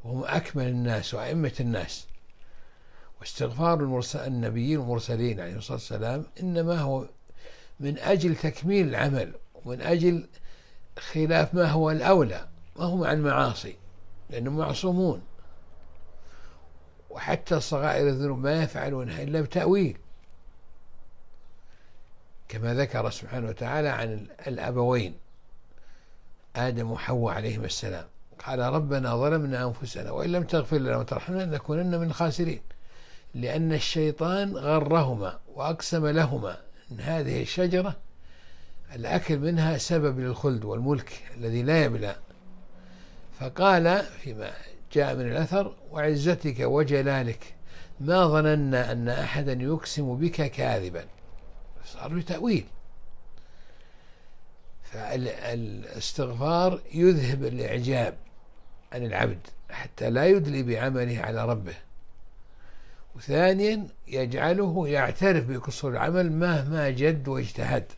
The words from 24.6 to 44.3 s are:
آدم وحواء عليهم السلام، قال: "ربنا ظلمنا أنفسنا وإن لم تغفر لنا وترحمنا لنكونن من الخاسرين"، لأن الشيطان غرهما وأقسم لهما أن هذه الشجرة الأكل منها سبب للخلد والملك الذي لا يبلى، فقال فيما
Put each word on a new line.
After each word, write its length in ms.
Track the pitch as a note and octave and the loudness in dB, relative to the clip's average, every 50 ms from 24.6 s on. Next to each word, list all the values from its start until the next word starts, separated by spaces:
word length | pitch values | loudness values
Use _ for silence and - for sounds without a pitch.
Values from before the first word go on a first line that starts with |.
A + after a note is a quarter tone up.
| - - B2 B2 A#2+ B2 B2+ B2 G#2 E2+ - - - - - - - - - - - - - - - - - - - - - - - - - - - - - | -4 -2 0 2 4 4 4 2 2 -2 -6 -10 -14 -16 -16 -18 -16 -16 -16 -16 -16 -16 -16 -14 -14 -14 -14 -16 -16 -18 -18 -18 -14 -16 -16 -16 -16 -10 -4
آدم 340 | A#2+ B2 B2+ A#2+ A#2 A#2 A2+ | -2 0 0 0 -2 -2 -4
وحواء 440 | A2+ A#2 - - B2+ A#2+ A#2 A2+ - | -4 -4 -2 -2 0 2 2 0 0
عليهم 300 | A2 A2 A2 G#2 A2+ A2 | 0 -2 -2 -2 -2 -4
السلام، 400 | G#2 - - A2 G2+ F#2 E2+ D#2+ - - - - - - - - | -4 -4 -4 -4 -6 -6 -6 -10 -12 -14 -16 -16 -16 -16 -12 -8
قال: 120 | C3+ C3+ B2+ | -4 -2 0
"ربنا 580 | A#2+ B2 C3+ D#3 D3+ C#3 C#3+ C3+ B2+ A#2+ A#2 | 0 2 2 0 2 2 0 0 2 2 2
ظلمنا 480 | A#2+ B2+ D3+ D#3+ D#3 D3 C#3 C3 B2 B2+ | 2 2 4 2 2 2 0 0 0 -2
أنفسنا 460 | B2 A#2 - C3+ - - - - - | -2 -4 -4 -8 -8 -8 -8 -6 -4
وإن 220 | - - - E3+ | -2 -2 0 2
لم 100 | F3 F3+ | 2 0
تغفر 340 | E3 - - D#3+ C#3+ - D#3 | 0 2 2 0 2 2 2
لنا 200 | D3 C3 B2+ A#2+ | 2 2 2 0
وترحمنا 460 | B2 A#2 - B2+ A2+ - - F3+ F#3+ | 0 0 -2 -4 -4 -4 -2 -2 -2
لنكونن 560 | F#3 E3+ D3+ C3+ - - D3+ E3 F3+ F3+ F3 E3+ | -2 -2 -2 -4 -2 -2 0 0 2 2 2 2
من 80 | E3+ | 0
الخاسرين"، 540 | E3 D3 - E3+ D#3+ C#3 - F3 E3 - - - - - - - - - - - - - - - - - | -2 0 0 0 0 2 0 0 -2 -2 -4 -6 -8 -8 -8 -10 -12 -12 -14 -16 -14 -16 -16 -14 -10 -6
لأن 380 | B2 A#2 B2 - D#3 E3 D#3+ | -4 -4 -2 0 0 2 2
الشيطان 840 | D#3 D3 - - - E3 D#3 D3+ D3 - D#3+ E3+ F#3 G3 G3+ G3 G3+ | 2 2 0 0 2 2 2 2 2 0 0 0 2 0 0 -2 -2
غرهما 840 | - C3+ D3 D#3 D#3 D3 C#3+ D#3+ E3 D3 C3 B2 A2+ G2+ F2+ F#2 - - - - | -2 2 4 4 4 4 6 4 4 4 4 0 -2 -2 -4 -4 -6 -10 -12 -8
وأقسم 520 | C#3+ C3+ D#3 E3 - - - E3+ E3 D#3 | -4 -2 -2 -2 -2 -2 -2 0 2 2
لهما 520 | D3+ D3 E3 D#3+ B2+ C#3 B2+ G#2+ F2+ E2 - - - - - - - | 4 4 4 4 4 2 -2 -4 -6 -8 -8 -12 -14 -16 -16 -14 -12
أن 80 | A#2+ G2+ | -12 -8
هذه 420 | F#2+ C#3+ E3 E3 C#3+ C3 B2+ B2+ | -4 -2 -2 -2 -2 -2 -2 -2
الشجرة 540 | A#2+ - - F#3 F3+ F3+ F3+ F3+ F#3 G3+ - - - - - - - - - - - - - - - - - - - - - | -2 -2 0 2 2 4 4 2 2 0 -2 -6 -8 -10 -12 -14 -14 -14 -16 -16 -14 -14 -12 -12 -10 -10 -8 -8 -8 -8 -8
الأكل 440 | A#2+ A#2 A#2 D#3 F3 - - D#3 C#3 | -6 -2 0 0 0 2 2 2 2
منها 400 | C#3+ E3 F3 E3 D#3+ D#3+ D#3+ B2+ | 2 2 4 4 4 4 4 2
سبب 420 | - - F3 E3 D3 C#3+ C3 B2+ | 0 2 2 4 4 4 2 2
للخلد 440 | B2+ B2+ A#2+ - - C#3+ B2+ A2 G#2 | 0 -2 -2 2 2 2 2 2 0
والملك 580 | G#2+ G2+ A2+ B2 C#3 D3 B2 - - - - - - - | -2 -2 0 2 2 2 0 0 -6 -12 -12 -10 -10 -8
الذي 260 | A#2+ A#2 A2+ A2+ A#2+ | -6 -2 0 0 2
لا 220 | A#2+ C3+ D#3+ E3 D3 | 2 4 6 6 6
يبلى، 320 | B2 A2+ A2 G#2 G2+ - - - - - - - - - - - - - - - - - - - - - - - - - - | 4 2 0 -2 -4 -4 -8 -10 -14 -16 -16 -14 -14 -14 -14 -14 -14 -14 -14 -16 -18 -18 -18 -18 -16 -16 -14 -14 -14 -10 -8
فقال 600 | C3 C3 - D#3 F#3 G3 F#3+ F3 E3 E3+ F3+ G3+ | -8 -6 0 6 8 8 8 8 8 6 6 4
فيما 500 | G3 - - - - C#3 | 2 -2 -8 -8 -8 -8